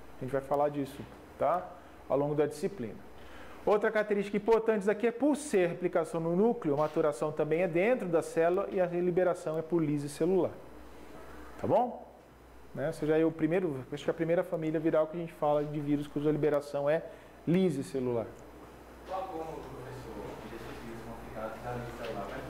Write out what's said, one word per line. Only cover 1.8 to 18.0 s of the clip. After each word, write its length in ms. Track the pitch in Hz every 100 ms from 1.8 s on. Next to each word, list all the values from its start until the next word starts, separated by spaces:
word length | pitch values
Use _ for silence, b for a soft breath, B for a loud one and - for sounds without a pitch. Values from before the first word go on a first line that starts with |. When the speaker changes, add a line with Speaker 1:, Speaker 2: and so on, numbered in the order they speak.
| B B -
Speaker 1:
Ao 80 | 135
longo 160 | 147
da 120 | 147 147
disciplina. 500 | - 196 - 110 - - - B B B B 185
Outra 260 | 208 220
característica 440 | 220 208 202 202 208
importante 540 | 233 220 220 214 196
aqui 160 | 208 233
é 60 |
por 240 | 233 294 285
ser 320 | - 196 175
replicação 520 | 170 175 175 160 170
no 160 | 165 175
núcleo, 380 | 226 233 156
a 40 | 143
maturação 540 | 151 170 156 147 156
também 300 | 147 151 156
é 60 | 143
dentro 400 | 165 214 254 185
da 140 | 165
célula 460 | 156 165 165 185 -
e 100 | 190
a 40 | 170
liberação 720 | 175 180 175 175 170 160 160
é 20 |
por 220 | 160 170
lise 260 | 151 147 143
celular. 420 | - 165 185 123 - - - - - - - - - - -
Tá 80 | -
bom? 420 | 208 240 - - - - - - - -
Né? 140 | 127 147
Essa 180 | 156 151
já 120 | 156
é 80 | 160
o 60 |
primeiro, 520 | 160 156 180 180 131 123
acho 120 | 143
que 60 | -
é 20 |
a 20 |
primeira 300 | 160 165 175
família 360 | 180 165 156 160
viral 280 | 160 156 156
que 100 | 170
a 20 |
gente 140 | 165
fala 300 | - 147 147
de 160 | 147 151
vírus 280 | 143 147 147
cuja 240 | 147 151
liberação 580 | 151 151 143 - 143 143
é 140 | 160 - B B B -
lise 380 | 180 185 139
celular. 440 | 127 135